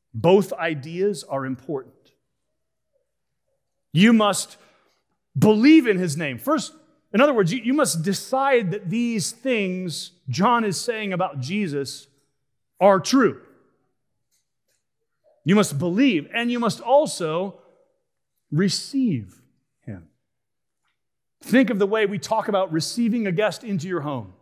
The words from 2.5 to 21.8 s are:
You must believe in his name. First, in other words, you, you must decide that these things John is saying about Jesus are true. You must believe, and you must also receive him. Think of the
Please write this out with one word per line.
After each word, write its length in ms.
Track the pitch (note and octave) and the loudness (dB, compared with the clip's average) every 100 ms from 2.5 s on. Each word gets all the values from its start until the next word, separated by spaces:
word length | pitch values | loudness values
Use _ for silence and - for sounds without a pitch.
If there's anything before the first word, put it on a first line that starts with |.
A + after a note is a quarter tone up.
| _ _ _ _ _ _ _ _ _ _ _ _ _ _ | _ _ _ _ _ _ _ _ _ _ _ _ _ _
You 220 | D#3 G#3+ | 4 6
must 420 | A3+ G#3 F#3 - - _ _ _ _ _ _ _ C#3 | 6 4 0 -6 -14 _ _ _ _ _ _ _ 0
believe 480 | G3 G#3+ C4 D#4+ B3 | 4 6 8 6 6
in 120 | F#3+ | 0
his 180 | F3+ C#3+ | 0 -4
name. 220 | D#3 A#2+ | -6 -6
First, 340 | - D4+ - - _ _ _ | -2 -2 -4 -14 _ _ _
in 80 | G3+ | 2
other 140 | D4 | 4
words, 180 | A#3+ F3 | 4 0
you, 80 | A#3+ | 0
you 120 | A3 | -2
must 280 | C#4+ C#4 E3 | 0 0 -2
decide 680 | D#3+ G3 - C4 C#4 B3+ F#3+ | -4 -4 -4 -2 2 2 0
that 180 | G#3 F#3 | -6 -6
these 440 | A3 A#3+ A3+ D3 | -4 -2 -2 -6
things 800 | - C4+ A#3 G3 F#3 F#3 D3 - _ - | -6 -4 -2 -2 -4 -8 -10 -12 _ -10
John 340 | B2 G#3+ A#3+ | 0 2 2
is 160 | A3 E3+ | 0 -4
saying 320 | - A3 G#3 | -6 -6 -4
about 280 | F3+ F3+ C#3+ | -4 -4 -6
Jesus 680 | B2+ G3+ G3 C#3+ C3 - - _ _ _ _ _ _ - | -8 -4 -4 -6 -8 -12 -20 _ _ _ _ _ _ 2
are 200 | F#3+ F#3+ | 4 4
true. 420 | - C4+ G#3 - - _ _ _ _ _ _ _ _ _ _ _ _ _ _ _ _ _ _ _ D3 | 4 4 4 0 -14 _ _ _ _ _ _ _ _ _ _ _ _ _ _ _ _ _ _ _ 2
You 80 | |
must 240 | G#3 G3 C#3 | 4 2 0
believe, 480 | F3 F#3 C#4 F3 C#3+ | -2 2 2 2 -2
and 180 | A3+ A#3+ | -4 -4
you 80 | A#3+ | -2
must 220 | A#3 - | -2 -4
also 800 | A#3 C#4 D#4 - D#3+ D#3+ G3 - _ _ _ _ _ _ _ _ - | 2 2 2 -4 -4 -4 -6 -10 _ _ _ _ _ _ _ _ -6
receive 920 | D3 G3 - - C4+ B3 C3+ F#2 _ _ _ _ _ | -2 0 -2 -6 -4 -2 -2 -8 _ _ _ _ _
him. 260 | - F#2+ D#2+ _ _ _ _ _ _ _ _ _ _ _ _ _ | -18 -18 -18 _ _ _ _ _ _ _ _ _ _ _ _ _
Think 260 | - A3+ A#3+ | 0 2 2
of 100 | |
the 80 | G#3 | 2